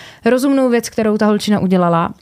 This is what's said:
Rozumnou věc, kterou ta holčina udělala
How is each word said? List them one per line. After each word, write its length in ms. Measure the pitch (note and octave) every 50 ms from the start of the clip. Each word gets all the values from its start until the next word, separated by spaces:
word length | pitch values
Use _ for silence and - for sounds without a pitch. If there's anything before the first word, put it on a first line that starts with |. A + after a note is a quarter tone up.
| - - - - -
Rozumnou 440 | A#3 B3 B3+ B3+ C#4+ C#4 C4+ C4 B3+
věc, 200 | A#3 A#3 A#3 -
kterou 280 | - - A3 G#3+ G#3
ta 100 | G#3 G#3+
holčina 340 | G#3 G#3 G3+ - G#3 G#3 G3
udělala 540 | - F#3 F#3+ F#3 F3 E3+ E3+ E3 E3+ - - -